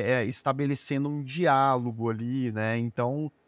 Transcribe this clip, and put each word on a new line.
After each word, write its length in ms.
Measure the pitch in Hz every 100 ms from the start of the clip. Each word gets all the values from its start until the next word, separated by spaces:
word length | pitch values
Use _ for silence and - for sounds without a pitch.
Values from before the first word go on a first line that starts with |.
é 220 | 110 127 110
estabelecendo 800 | - - 135 143 139 - 139 143
um 160 | 147
diálogo 880 | 131 147 175 135 135 131 120 113 117
ali, 420 | 110 120 135 127
né? 260 | 107 110 117
Então, 540 | 117 - 120 143 151 -